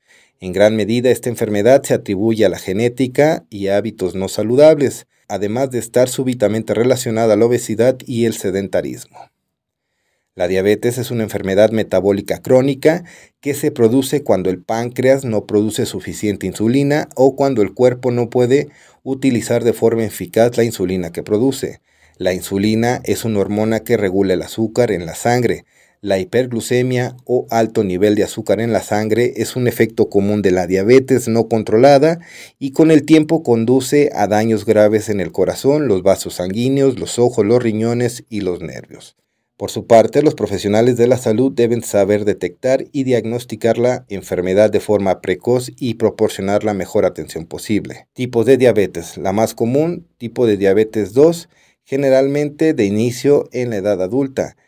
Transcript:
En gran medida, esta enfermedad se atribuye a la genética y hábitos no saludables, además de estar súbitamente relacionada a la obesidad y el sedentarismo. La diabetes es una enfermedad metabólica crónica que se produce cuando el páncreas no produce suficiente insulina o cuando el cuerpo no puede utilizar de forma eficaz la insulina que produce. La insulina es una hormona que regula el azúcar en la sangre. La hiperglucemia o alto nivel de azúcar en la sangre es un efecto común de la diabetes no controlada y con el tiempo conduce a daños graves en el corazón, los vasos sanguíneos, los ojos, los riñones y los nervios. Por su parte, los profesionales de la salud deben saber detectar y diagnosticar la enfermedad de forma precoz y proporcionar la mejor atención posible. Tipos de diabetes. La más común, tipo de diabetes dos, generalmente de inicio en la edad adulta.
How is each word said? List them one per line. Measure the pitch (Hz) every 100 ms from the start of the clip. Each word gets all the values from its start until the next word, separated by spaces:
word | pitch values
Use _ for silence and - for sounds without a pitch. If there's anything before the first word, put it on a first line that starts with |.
| _ _ _ _
En | 92
gran | 90 104 110
medida, | 98 120 123
esta | 113 123
enfermedad | 110 110 104 110 139
se | - 120
atribuye | 123 95 113 110 98
a |
la | 87
genética | - 95 120 123 127 127 151 165 _
y | 101 98
hábitos | 101 107 - 92
no | 95 95
saludables, | - 107 127 156 156 123 - - _ -
además | 101 101 117 135
de | 123
estar | 110 123 127
súbitamente | - 127 127 101 110 107 107
relacionada | 123 123 123 110 113
a | 104
la | 117
obesidad | 120 - 107 123 127 -
y | 117 113
el | 110
sedentarismo. | 101 95 95 90 69 64 - - - _ _ _ _ _ _ _ _ _ _ -
La | 90
diabetes | 95 98 104 120 123
es | 117
una | 120
enfermedad | 104 101 92 95 110
metabólica | 110 92 92 98 98 101 87
crónica | - 127 135 131 151 170 170 - - _
que | 143 147
se | 151
produce | 147 113 131 135 147
cuando | - 95 90
el | 92
páncreas | - 113 120 - 127 135 131
no | 104 -
produce | 104 107 - -
suficiente | 92 92 82 104 95 95
insulina | 92 110 135 143 151 156 -
o | 139 135
cuando | 139 117
el | 95
cuerpo | - 123 123 127
no | 120 117
puede | 127 123 139 147 _ _ _
utilizar | 131 135 135 117 - 120
de | 117
forma | 110 113 113
eficaz | 107 - 92 110 120 123
la |
insulina | 117 110 90 95 85
que | 85
produce. | - 104 131 131 - - _ _ _ -
La | 92
insulina | 92 - 98 107 110 117 123
es | - 98 110
una | 104
hormona | 95 104 110 110
que | - 113
regula | 101 95 95 90
el |
azúcar | 80 - 107 123 120
en | 90 80
la | -
sangre. | 120 123 113 85 _ _ _ _
La | 101 95
hiperglucemia | 90 117 127 117 - 123 127 123 127 - -
o | 123 -
alto | 113 113 113
nivel | 98 90 104 107
de |
azúcar | 90 - - 101
en | 117
la | 101
sangre | - 107 107 107 120 107
es | 110 131
un | 120
efecto | - 113 - 107
común | 101 101 104
de | 95
la | 92 87
diabetes | 95 104 135 131 127 120
no | 113 113
controlada | 113 107 107 135 139 156 170 - - - -
y | 135
con | - 160
el | 156 151
tiempo | 156 151 165
conduce | 165 117 113 131 127 147 143
a | - 98
daños | 104 113 110 107
graves | 104 107 107 107
en | 101
el | 85
corazón, | - 85 82 135 151 139
los | 95
vasos | 95 92 90 -
sanguíneos, | 90 107 123 139 135 -
los | - -
ojos, | 123 120 101
los | 120
riñones | 117 107 117 120 120 123 -
y | 104
los | 92 87
nervios. | 80 - - - - _ _ _ _ -
Por | 101
su | 110 -
parte, | 113 110 143
los | 147 147
profesionales | 104 98 101 107 123 117
de | 120
la | 123
salud | 120 110 135
deben | - 117 120
saber | - 101 98 104
detectar | 104 92 90 - 127 131 -
y | 147
diagnosticar | 131 120 110 120 - 110 113 113
la | 123 123 -
enfermedad | 98 - 90 90 95 107
de | 104
forma | - 104 95 90
precoz | - 90 120 123 123 -
y | 127 113
proporcionar | 110 - 107 - 98 104
la | 107
mejor | 98 85 104 92
atención | - 78 80 82
posible. | 76 - 101 78 - _
Tipos | - 123 120 110
de | 131
diabetes. | 123 104 95 85 85 -
La | 92
más | 101 113
común, | - 117 139 165 170 - _
tipo | 117 - 117
de | 98
diabetes | 98 98 107 110 95
dos, | 117 160 170 - _ _ _ -
generalmente | 135 139 131 139 143 147 147 160
de | 143 98
inicio | 107 120 120 135 143 -
en | 127 120
la | 104
edad | 98 95
adulta. | 92 127 135 131 76 _